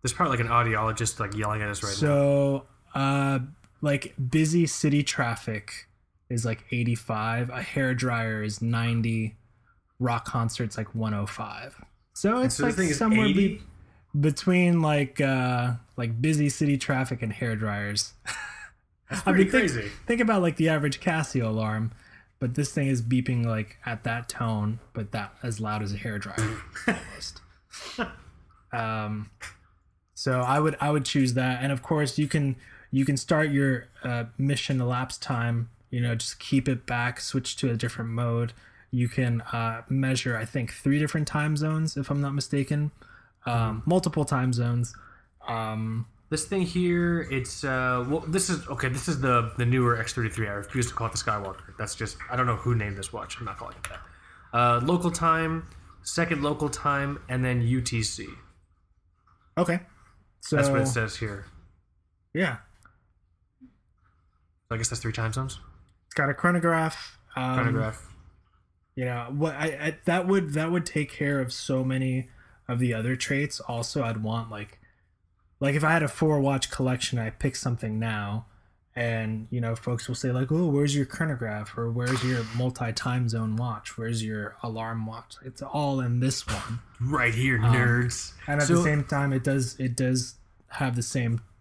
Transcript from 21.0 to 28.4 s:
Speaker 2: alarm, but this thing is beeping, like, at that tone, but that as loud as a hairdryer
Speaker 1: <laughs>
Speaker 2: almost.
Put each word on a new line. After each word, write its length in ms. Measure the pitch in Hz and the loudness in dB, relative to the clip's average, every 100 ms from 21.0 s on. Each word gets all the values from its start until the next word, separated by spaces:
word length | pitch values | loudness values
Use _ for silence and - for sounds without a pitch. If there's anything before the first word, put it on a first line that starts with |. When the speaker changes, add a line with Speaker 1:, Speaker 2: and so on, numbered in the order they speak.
| - 160 147 135 113 | 0 0 0 0 0
Speaker 2:
alarm, 460 | 110 110 107 110 - - - _ _ | 0 0 0 -2 -6 -20 -20 _ _
but 160 | 127 123 | -4 -2
this 160 | 143 | -2
thing 160 | - 139 | 0 0
is 140 | 131 | 0
beeping, 420 | 117 127 127 123 117 | 2 0 2 0 0
like, 320 | 110 104 - - | -2 -4 -8 -8
at 180 | 113 - | -6 -4
that 220 | 117 120 | -4 -6
tone, 500 | - 117 107 104 113 - | -4 -2 0 0 -4 -8
but 180 | - 104 | -10 -6
that 220 | 113 101 - | -6 -8 -8
as 160 | 123 110 | -8 -6
loud 240 | 110 107 | -4 -4
as 100 | 104 | -4
a 40 | 101 | -6
hairdryer 640 | 117 104 98 98 107 110 - - - | -6 -6 -6 -4 -4 -4 -12 -6 -2
Speaker 1:
<laughs> 0 | |
Speaker 2:
almost. 540 | - - - - - - _ _ - - - 226 - - - | -2 -6 -14 -14 -14 -20 _ _ -14 -12 -6 -6 -8 -20 -20